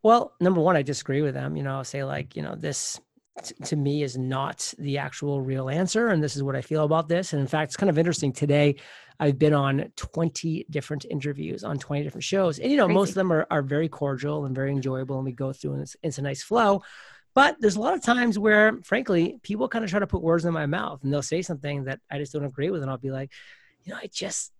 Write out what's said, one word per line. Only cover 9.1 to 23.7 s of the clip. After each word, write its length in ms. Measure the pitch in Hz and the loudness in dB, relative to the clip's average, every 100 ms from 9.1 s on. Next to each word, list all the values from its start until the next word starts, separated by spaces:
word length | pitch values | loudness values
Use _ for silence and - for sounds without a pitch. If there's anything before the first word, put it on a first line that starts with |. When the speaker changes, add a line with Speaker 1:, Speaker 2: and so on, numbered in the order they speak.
| _ | _
Speaker 1:
I've 180 | 151 135 | 0 4
been 160 | 151 | 4
on 380 | 147 139 135 - - | 6 2 0 -2 -10
twenty 680 | - - 165 - 165 160 - | -8 -2 -2 -2 -4 -4 -4
different 360 | 151 - 151 - | -8 -6 -8 -6
interviews 540 | 147 143 143 156 - 208 | -6 -4 -6 -6 -6 -6
on 120 | 143 | -6
twenty 240 | - 143 | -4 -4
different 200 | 147 - | -4 -8
shows. 360 | 151 196 185 147 | -2 2 2 0
And, 120 | 254 | 0
you 60 | 285 | 4
know, 100 | 190 | 6
most 200 | 175 202 | 4 2
Speaker 2:
Crazy. 40 | |
Speaker 1:
of 40 | 190 | 0
them 180 | 185 | 2
are, 140 | 160 - | 2 2
are 100 | 160 | 0
very 280 | 135 143 160 | 0 0 -2
cordial 560 | - 143 131 143 151 135 | -2 -4 -2 -4 -4 -4
and 100 | 131 | -4
very 160 | 135 | -2
enjoyable, 460 | 139 131 131 131 135 | -2 -2 -4 -4 -4
and 80 | 135 | -6
we 80 | |
go 180 | 123 135 | -6 -8
through, 220 | 135 147 | -6 -6
and 80 | 139 | -6
it's, 160 | 143 - | -8 -8
it's 160 | 160 139 | -8 -4
a 40 | |
nice 200 | 139 139 | -6 -6
flow. 380 | - 233 214 196 - - - - _ 254 | -2 2 4 4 0 -20 -20 -20 _ 6
But 220 | 285 311 | 6 6
there's 160 | 220 190 | 2 2
a 60 | |
lot 120 | 247 | 0
of 80 | 370 | 0
times 380 | - 247 240 208 | 2 2 2 2
where, 400 | 214 214 214 220 | 4 6 6 4
frankly, 540 | - 226 247 175 170 - | -2 -2 2 2 2 -2
people 240 | - 208 254 | -8 -4 -2
kinda 200 | 233 214 | -2 -2
try 120 | 202 | -2
to 80 | 196 | 0
put 140 | 185 | 0
words 240 | 165 170 170 | 2 2 2
in 80 | |
my 120 | 160 147 | -2 -2
mouth, 380 | 175 214 143 | -2 -4 -6
and 80 | 135 | -2
they'll 100 | 143 | -2
say 200 | 135 165 | -2 -4
something 420 | 185 151 143 143 | -4 -6 -6 -6
that 160 | 135 135 _ | -6 -10 _
I 80 | 143 | -8
just 120 | 143 | -6
don't 140 | 151 143 | -6 -6
agree 240 | 135 156 | -4 -4
with, 120 | 185 | -2
and 80 | 135 | -4
I'll 80 | 131 | -6
be 140 | 135 | -6
like, 200 | 135 139 - - - _ | -6 -10 -14 -20 -20 _